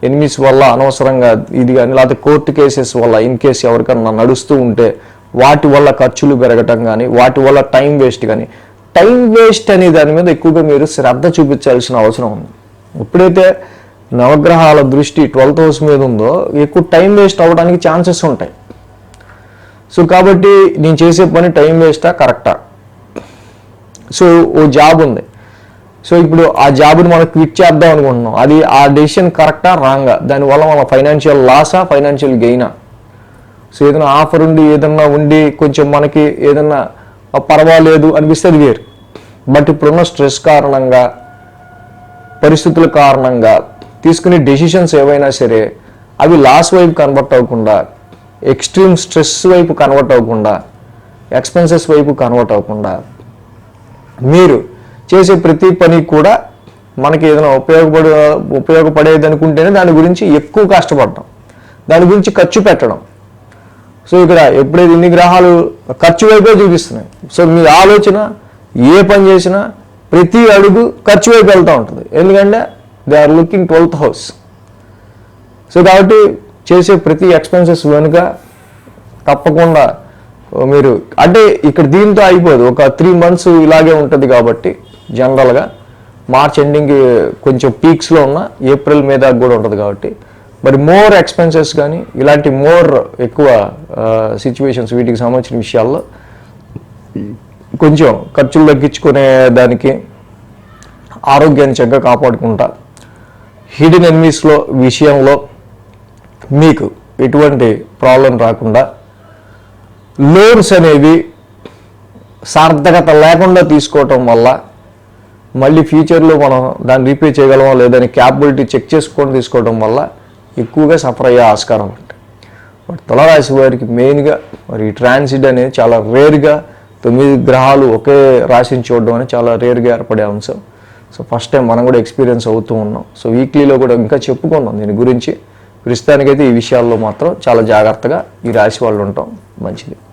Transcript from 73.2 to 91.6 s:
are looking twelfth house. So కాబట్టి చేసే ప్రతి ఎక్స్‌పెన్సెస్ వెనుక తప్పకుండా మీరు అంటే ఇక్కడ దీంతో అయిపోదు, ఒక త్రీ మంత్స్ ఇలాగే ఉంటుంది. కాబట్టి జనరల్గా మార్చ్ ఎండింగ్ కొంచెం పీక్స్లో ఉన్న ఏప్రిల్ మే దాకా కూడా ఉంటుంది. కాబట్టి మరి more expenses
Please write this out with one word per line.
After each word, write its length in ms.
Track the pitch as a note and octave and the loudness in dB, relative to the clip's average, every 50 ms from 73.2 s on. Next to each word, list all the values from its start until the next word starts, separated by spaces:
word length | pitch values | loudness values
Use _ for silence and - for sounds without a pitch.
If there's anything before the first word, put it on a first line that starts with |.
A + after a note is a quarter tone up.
| D3+ | 2
are 120 | D3 D#3 D#3+ | 2 2 2
looking 280 | E3+ E3 - G3 F3+ E3+ | 0 0 -2 -4 -2 0
twelfth 260 | D#3+ D#3+ E3+ E3 E3+ C#3+ D3+ | 0 0 0 0 -2 -4 -4
house. 220 | B2 - - - - - _ _ _ _ _ _ _ _ _ _ _ - _ _ _ _ _ - _ _ _ _ _ _ _ _ _ - | -4 -4 -6 -16 -20 -20 _ _ _ _ _ _ _ _ _ _ _ -20 _ _ _ _ _ -20 _ _ _ _ _ _ _ _ _ 0
So 120 | F3 F3 | 2 2
కాబట్టి 320 | F#3+ F#3 F#3+ G3 F#3+ A3 G#3+ G#3+ G3 - - - - _ _ _ - E3+ | 4 4 4 4 4 4 4 4 2 0 -6 -16 -20 _ _ _ 0 0
చేసే 220 | F3+ F3 E3 G3+ | 0 2 2 0
ప్రతి 300 | F3 E3 E3 D#3 D#3 F#3 | 0 0 -2 -2 0 0
ఎక్స్‌పెన్సెస్ 600 | F#3 F3 D#3 D#3 - - F3+ F3+ E3 E3+ E3 - | 0 0 0 -2 -2 -2 0 0 0 0 -2 -2
వెనుక 460 | D3 D3 D3+ D3+ D#3 D3+ E3+ F3+ F3+ - - - - _ _ - - _ - _ - - - _ - - - - D3 | -2 0 0 0 0 0 0 -2 -2 -8 -12 -18 -20 _ _ -20 -20 _ -20 _ -20 -20 -20 _ -20 -20 -12 -4 -4
తప్పకుండా 680 | C#3+ C3+ - E3+ D3+ D#3 E3+ E3+ D#3+ D#3 C3+ A#2 - - - - - - - - - _ - - - - C3+ | -4 -2 -2 -2 0 0 0 2 2 2 0 0 -2 -8 -16 -20 -20 -20 -20 -20 -20 _ -20 -12 -8 -6 -2
మీరు 380 | C3 C#3 C#3+ C3+ C#3 B2 - - - - - | 0 0 2 2 2 0 -2 -4 -10 -4 -2
అంటే 420 | C3 E3 F3+ A3 A3 G#3 G3 - - | 0 2 4 4 4 2 2 0 -2
ఇక్కడ 200 | D3+ C#3 - D#3 | -2 0 0 0
దీంతో 380 | C#3 C#3+ F#3 G#3 G#3 G#3 G3+ G#3 | 0 2 2 2 2 2 2 2
అయిపోదు, 400 | F#3+ F#3 F3+ F3 F3 D3 B2 F3+ | 2 2 2 2 2 2 2 2
ఒక 200 | F3 E3 - D3 | 0 2 2 0
త్రీ 300 | C3+ C3 - D#3+ F3+ F#3 | 0 0 0 0 0 2
మంత్స్ 360 | F3 E3+ E3+ F3+ E3+ - F#3 | 2 2 0 0 0 0 2
ఇలాగే 440 | E3+ E3 D#3+ D3+ D#3+ D#3+ D#3+ D#3+ D#3+ | 2 2 4 4 4 4 4 2 2
ఉంటుంది. 360 | D#3 D3 C3+ D#3 C#3 C3+ B2+ | 0 0 -2 -2 -2 0 2
కాబట్టి 480 | C3 A#2+ A#2 A#2 A2+ A#2 - F3+ - - - _ - - - - | 0 2 2 0 -2 -4 -6 -8 -8 -8 -16 _ -20 -20 -20 -14
జనరల్గా 600 | - A2+ B2+ B2+ C3+ C3+ C3+ B2+ A#2+ C3+ E3 - - - - _ - _ - - - - - - | -6 -4 -2 -2 0 0 2 2 2 0 -2 -6 -12 -20 -20 _ -20 _ -20 -20 -20 -20 -12 -4
మార్చ్ 300 | B2+ C3 C#3+ D3+ D3 - C#3+ | -2 0 0 0 0 -2 -2
ఎండింగ్ 300 | C#3+ D3 D3+ D3 C#3 C#3+ C#3 C3+ B2+ A#2+ A2+ E2+ B1 - - - | 0 0 -2 -2 0 0 2 2 2 2 0 -2 -4 -6 -6 -4
కొంచెం 300 | C#3+ C3+ B2 B2 C3+ A2+ - - | -4 -2 0 -2 -4 -4 -2 0
పీక్స్లో 400 | D#3+ E3 D#3+ - - E3 D#3+ C#3+ | 0 0 0 -2 -2 0 0 0
ఉన్న 240 | C3+ C#3 E3 - - - - - | 0 -2 -6 -8 -10 -14 -8 -2
ఏప్రిల్ 400 | C3 C#3 C#3 C#3+ - D3 D3 C#3 | -2 -2 -2 0 -2 -2 0 0
మే 140 | C#3 C#3 | -2 -2
దాకా 220 | C3 C3 C3 B2+ A#2 | 0 0 0 0 0
కూడా 180 | B2+ B2+ A#2+ | 0 0 0
ఉంటుంది. 200 | A2+ G#2+ G#2+ G2+ | 0 -2 -4 -4
కాబట్టి 400 | G2+ G#2 G2+ G2+ G2 - - - - - _ - - _ _ _ _ - | -4 -6 -6 -8 -8 -12 -14 -14 -14 -20 _ -20 -20 _ _ _ _ -2
మరి 120 | C3+ C3+ | 0 0
more 340 | C#3 C#3+ D3+ F3 G3 G#3 G#3+ G#3+ F#3 D#3+ | 0 0 2 2 2 4 4 4 2 0
expenses 540 | - - - F3 E3 D#3 E3 | -2 -4 -4 -2 -2 0 -2